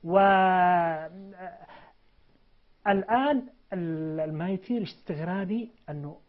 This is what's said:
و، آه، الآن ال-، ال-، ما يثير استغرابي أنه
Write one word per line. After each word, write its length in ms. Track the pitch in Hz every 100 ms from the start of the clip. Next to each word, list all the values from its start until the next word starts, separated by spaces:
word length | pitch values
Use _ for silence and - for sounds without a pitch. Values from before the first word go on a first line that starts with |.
و، 140 | 165 185
آه، 920 | 196 196 190 185 180 180 170 160 156 185 196 185 185 - - - - _ _ _ _ _ _ _ _ _ 208
الآن 540 | 196 190 240 277 285 254 _ _
ال-، 480 | 190 170 160 160 156
ال-، 140 | 156
ما 160 | 156 175
يثير 320 | 190 - 240
استغرابي 880 | 196 - - 151 160 190 190 220 233 _ -
أنه 260 | 151 143 -